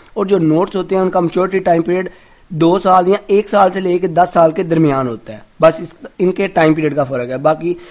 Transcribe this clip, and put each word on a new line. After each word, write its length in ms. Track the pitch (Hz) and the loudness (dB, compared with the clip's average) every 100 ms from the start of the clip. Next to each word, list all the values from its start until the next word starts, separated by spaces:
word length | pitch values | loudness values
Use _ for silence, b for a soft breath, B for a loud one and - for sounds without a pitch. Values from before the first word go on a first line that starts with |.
| B - | B -6
और 100 | 196 | 0
जो 120 | 196 | 2
नोट्स 380 | 160 156 196 196 | 2 2 0 -4
होते 180 | 175 | -4
हैं 80 | 190 | -2
उनका 180 | 185 185 | 0 0
मैच्योरिटी 400 | 170 185 185 190 | -2 -2 -2 -2
टाइम 220 | 185 165 | 0 0
पीरियड 280 | 165 185 185 b b b b | 0 -4 -6 b b b b
दो 280 | 156 165 190 | 0 2 2
साल 300 | 185 185 180 | 2 2 2
या 100 | 202 - | -2 0
एक 180 | 202 208 | 0 2
साल 220 | 202 190 | 2 2
से 100 | 185 | 0
लेके 280 | 185 175 175 | -2 -2 0
दस 240 | 165 175 | 0 0
साल 180 | 180 165 | 2 2
के 120 | 160 | 0
दरमियान 440 | 175 165 156 135 127 | -2 0 2 0 -4
होता 240 | 110 - | -8 -14
है। 100 | 107 - _ | -20 -20 _
बस 200 | 160 165 | 2 2
इस, 100 | 170 - - - | -10 -14 -20 -4
इनके 280 | 175 180 196 | -2 -2 -4
टाइम 260 | 175 160 | 2 2
पीरियड 200 | 156 151 | 2 0
का 100 | 139 | -2
फ़र्क 260 | 131 131 120 | -4 -4 -6
है, 80 | 131 | -2
बाकी 380 | 151 156 165 175 B | -2 -2 -4 -6 B